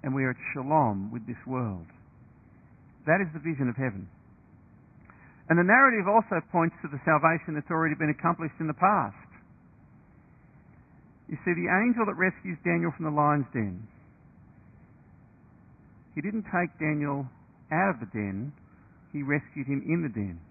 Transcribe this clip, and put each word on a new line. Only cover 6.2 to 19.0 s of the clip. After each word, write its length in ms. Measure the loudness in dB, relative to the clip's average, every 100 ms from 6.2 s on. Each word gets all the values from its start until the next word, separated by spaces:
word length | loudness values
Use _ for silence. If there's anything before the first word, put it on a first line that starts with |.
| 2 -4 0
points 240 | 0 0 -2
to 60 | -10
the 80 | -4 2
salvation 480 | 4 4 2 -4
that's 160 | -8 -4
already 240 | 0 0
been 160 | 0 -2
accomplished 480 | 0 0 0 -4 -4
in 80 | -6
the 80 |
past. 560 | 2 4 4 0 -6 -20 -20 -20 -20 -20 -20 -20 -20 -20 -20 -20 -20 -20 -20 -20 -20 -20 -20 -20 -20 -12
You 80 | -6 -2
see, 80 |
the 160 | -2 0
angel 320 | 2 2 2 0
that 80 | 0
rescues 400 | 0 0 -10 -6 -2
Daniel 240 | 0 0
from 160 | -2 -2
the 80 |
lion's 320 | 2 4 2 0
den, 320 | -2 -4 -6 -14 -20 -20 -20 -20 -20 -20 -20 -20 -20 -20 -20 -20 -20 -20 -20 -20 -20 -20 -20 -20 -20 -12 -8
he 40 |
didn't 300 | -6 -6 -4
take 240 | -2 -2 -2
Daniel 480 | -2 -2 -2 -4 -6 -12 -20 -20 -4
out 240 | 0 0
of 60 | -2
the 100 | -6
den, 400 | -4 -4 -4 -8 -12 -20 -20 -20 -20